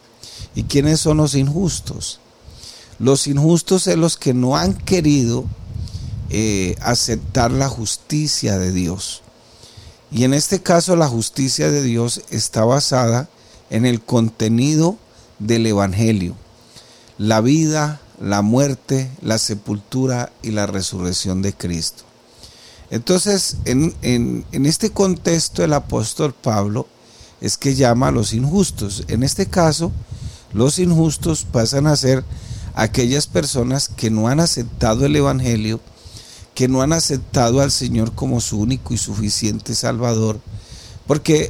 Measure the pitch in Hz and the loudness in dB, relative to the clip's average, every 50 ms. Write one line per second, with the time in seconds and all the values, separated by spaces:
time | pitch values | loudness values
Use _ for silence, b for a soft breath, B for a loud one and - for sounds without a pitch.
0 | _ _ B B B B B B B B B 120 - - - 143 139 151 160 156 | _ _ B B B B B B B B B -6 -4 0 2 2 4 4 2 2
1 | - 160 151 156 151 143 135 139 135 139 147 175 202 156 - - - - - - | 2 2 4 4 2 2 2 2 2 2 0 0 0 0 -2 -4 -8 -10 -10 -8
2 | - - - - _ _ _ _ B B B B B B B B B B B - | -10 -12 -12 -14 _ _ _ _ B B B B B B B B B B B -2
3 | 110 127 139 131 - 143 139 143 147 160 175 165 - - 190 185 - 185 175 165 | 2 2 2 2 2 0 0 2 4 4 4 4 4 2 2 2 2 2 2 2
4 | 165 165 - - - 143 123 127 123 127 139 156 - 190 190 - - - 185 180 | 2 0 0 0 0 0 2 2 2 2 2 2 0 0 -2 -2 0 0 0 2
5 | 156 151 147 139 123 117 117 127 131 - - - - - - B B B B B | 4 4 4 4 2 2 0 -2 -4 -6 -10 -10 -14 -12 -10 B B B B B
6 | B B B B B - - 104 110 110 104 98 92 87 - - - 101 123 - | B B B B B -4 -2 -2 0 0 0 0 0 -2 -4 -2 -2 0 0 0
7 | - - 113 107 - - - 135 120 117 131 131 135 135 117 120 110 - - - | 0 -2 -2 -4 -4 -2 0 0 2 2 2 0 0 -2 -2 -6 -6 -6 -8 -8
8 | - - 156 151 151 147 - - - 113 101 95 92 92 92 90 90 82 92 101 | -6 -4 -2 -2 0 -2 -2 -2 -2 0 0 0 0 -2 -2 -2 -2 -2 -4 -6
9 | - - - - - - _ B B B B B B B B B B B B B | -8 -10 -12 -14 -18 -20 _ B B B B B B B B B B B B B
10 | B B 143 117 127 131 139 151 147 - 202 180 - - 175 170 165 - 180 170 | B B -2 2 2 2 2 2 0 0 -2 -2 2 2 2 4 4 4 4 4
11 | 160 135 117 113 110 - - - 135 131 123 - 151 156 147 143 139 123 117 117 | 4 2 2 -2 -2 -4 -2 -2 -2 -2 0 0 0 0 2 2 0 0 0 0
12 | 117 120 - - - - - 110 - - - 117 110 117 131 147 - - - 127 | 0 -2 -4 -6 -8 -6 -4 -4 -4 -2 0 2 4 4 4 2 2 2 2 2
13 | 120 113 117 123 147 - b b b b b b b _ - 113 123 123 120 110 | 2 2 2 0 -2 -6 b b b b b b b _ 0 2 2 2 2 0
14 | - - 120 117 113 110 - - 110 110 113 117 131 147 156 151 165 170 220 - | -2 0 2 2 2 2 0 -2 0 2 2 2 2 2 2 4 2 2 0 -2
15 | - b b b b b b - 104 107 117 117 113 110 104 101 98 95 92 101 | -12 b b b b b b -8 0 0 2 2 4 2 2 2 2 2 2 2
16 | 113 113 110 98 87 87 87 - - - - B B B B B B B B B | 2 2 2 2 0 -4 -6 -12 -18 -20 -20 B B B B B B B B B
17 | B B B - 104 107 113 110 110 127 147 160 160 151 156 151 147 151 151 143 | B B B -4 0 2 2 4 4 4 4 4 2 2 0 0 -2 -2 -4 -8
18 | - - - - 104 101 101 101 101 107 117 131 143 143 131 - _ - 139 135 | -14 -20 -16 -8 -4 -2 0 2 2 2 2 2 2 0 -2 -6 _ -4 -2 -2
19 | 131 131 135 - - - 110 110 - - 110 101 - - 107 104 101 - - 131 | -2 -6 -10 -8 -4 -2 -2 -2 -2 -4 -6 -6 -6 -6 -6 -6 -8 -6 -4 -2
20 | 131 127 127 120 123 - - _ - 113 107 104 101 98 98 98 90 - - 92 | -2 -2 -2 -4 -6 -8 -12 _ -8 -6 -4 -2 -4 -2 -4 -4 -6 -6 -6 -4
21 | 90 90 92 - - 95 92 92 98 101 - - - 90 87 82 80 - - - | -4 -4 -4 -4 -4 -2 -2 -2 -2 -4 -4 -6 -6 -6 -4 -4 -6 -8 -10 -12
22 | - - _ _ _ B B B B B B B B B B B B B - 117 | -20 -20 _ _ _ B B B B B B B B B B B B B -8 -6
23 | 120 - 180 180 - 208 202 185 - - - - - 120 123 131 156 170 - - | -2 0 0 0 2 0 0 0 0 -4 -4 -4 -4 0 0 2 2 0 -2 -4
24 | - 127 123 120 120 123 120 117 - - - - 135 147 165 - 220 214 - - | -2 0 0 0 0 -2 -4 -6 -8 -6 -4 0 0 0 2 0 -2 -2 0 0
25 | 196 190 185 160 - 175 170 165 - - - - 175 156 147 143 - - - 117 | 0 0 0 -2 0 0 0 0 0 -4 -2 -2 0 2 2 0 0 -2 -4 -4
26 | 110 - - - 156 143 123 - - 131 107 104 101 104 104 131 - - _ B | -2 -4 -2 -2 -2 -2 -4 -4 -4 0 0 0 0 0 -2 -4 -6 -8 _ B
27 | B B B B B B B B - 107 - - - 143 131 127 135 120 117 120 | B B B B B B B B -6 -6 -6 -2 -2 0 2 4 4 4 4 4
28 | 135 143 139 123 107 - 113 113 127 143 170 202 190 - - - 107 98 98 101 | 2 2 2 0 0 0 0 0 0 2 2 2 2 0 -2 -6 -6 -6 -6 -8
29 | 90 80 110 113 131 139 - - 190 - - - 170 156 147 160 170 - - - | -6 -2 0 0 0 0 0 -2 -4 0 2 2 4 4 2 0 -2 -4 -4 -6
30 | B B B B B B B B B B - 104 120 147 147 185 180 175 170 160 | B B B B B B B B B B 0 2 2 2 2 2 2 4 4 4
31 | 160 160 147 - - 170 156 - - - - 120 113 113 139 139 147 156 147 131 | 4 2 0 -2 -2 -2 -2 -2 -4 -2 0 0 0 2 0 2 2 2 2 2
32 | 131 127 135 131 - B B B B B B B B B B - 113 110 110 135 | 2 2 2 0 -2 B B B B B B B B B B -2 -2 0 0 0
33 | 123 120 135 147 - - - 175 156 - - 131 117 127 131 139 - - - - | 0 2 0 0 -2 0 -2 -2 -2 0 -2 -2 0 0 0 -2 -2 -6 -6 -4
34 | 117 110 110 110 110 120 135 156 170 170 - 131 117 113 - - 123 113 110 120 | -2 0 0 2 2 2 2 2 2 0 0 -4 -6 -8 -4 0 2 2 2 2
35 | 139 143 147 147 143 139 135 131 131 120 117 107 107 110 110 - - - B B | 2 2 4 2 2 2 2 0 0 0 0 0 0 -2 -4 -6 -8 -16 B B
36 | B B B B B B B B B B _ - 131 127 131 131 131 139 165 165 | B B B B B B B B B B _ 0 2 2 4 2 2 2 2 0
37 | - - 147 131 - - - 139 120 117 120 135 139 143 - - 127 123 120 113 | 0 0 -2 -4 -4 -2 2 2 4 4 4 4 2 2 0 -2 -2 0 0 0
38 | 113 113 107 - 135 131 127 117 - - - 104 107 120 131 123 - - 120 104 | 0 0 -2 -4 -2 -2 -2 -2 -2 -2 -2 -2 0 0 -2 -4 -4 -4 -4 -4
39 | - - 104 104 110 104 - - 117 104 107 107 - - 110 - - 120 123 113 | -4 -4 -4 -4 -2 -2 -2 -2 -2 -2 -2 -4 -6 -4 -4 -2 -2 -2 -2 0
40 | 123 120 113 110 110 110 110 - - B B B B B B B B B B B | 0 0 0 2 0 0 -2 -4 -10 B B B B B B B B B B B
41 | B - 143 151 - - 156 151 165 | B -2 -2 0 2 2 2 2 2